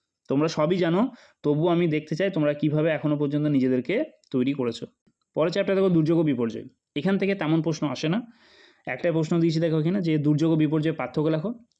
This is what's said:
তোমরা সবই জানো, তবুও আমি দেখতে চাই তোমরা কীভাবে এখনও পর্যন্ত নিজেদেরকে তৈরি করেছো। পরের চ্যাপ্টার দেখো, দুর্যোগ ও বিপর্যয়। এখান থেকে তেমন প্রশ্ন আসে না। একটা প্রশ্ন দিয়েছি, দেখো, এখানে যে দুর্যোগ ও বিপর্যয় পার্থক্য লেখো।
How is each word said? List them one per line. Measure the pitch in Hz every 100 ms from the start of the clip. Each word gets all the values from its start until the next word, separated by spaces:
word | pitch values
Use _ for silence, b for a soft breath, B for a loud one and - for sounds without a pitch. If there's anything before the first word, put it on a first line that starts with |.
| _ _ -
তোমরা | 135 160
সবই | 160 156 185
জানো, | 175 175 262 B B B
তবুও | 147 147 170
আমি | 170 175
দেখতে | 151 156 160
চাই | 196
তোমরা | 165 147
কীভাবে | 147 156 151 160
এখনও | 147 151 147
পর্যন্ত | 147 147 151
নিজেদেরকে | 143 127 127 123 208 320 - _
তৈরি | 131 127
করেছো। | 139 120 117 117 _ _ _ _
পরের | - 165
চ্যাপ্টার | 190 190 190
দেখো, | 190
দুর্যোগ | 170 156 170
ও |
বিপর্যয়। | 156 123 117 107 - _ _ 147
এখান | 180 196
থেকে | 196
তেমন | 196 151 160
প্রশ্ন | 165 156 147
আসে | 127 156
না। | 208 254 B B B B B -
একটা | 127 175
প্রশ্ন | 160 160 170
দিয়েছি, | 165 160
দেখো, | 165 160
এখানে | 151 202
যে | 165 156
দুর্যোগ | 143 147 160
ও | 160
বিপর্যয় | 151 156 156
পার্থক্য | 156 127 - 151
লেখো। | 156 180 240 -